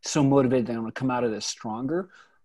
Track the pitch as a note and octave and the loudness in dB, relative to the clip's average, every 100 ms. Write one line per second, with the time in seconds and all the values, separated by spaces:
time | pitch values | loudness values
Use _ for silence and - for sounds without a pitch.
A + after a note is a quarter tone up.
0 | - D#3 C#3 C#3 B2+ B2+ A2+ A#2 A2+ - | -2 2 4 6 4 2 0 -4 -6 -4
1 | C3 B2 A#2+ G#2+ - - A2 A2+ C3+ F3 | -2 0 -2 -4 -8 -8 -8 -6 -4 -4
2 | F#3 - - _ | -6 -14 -20 _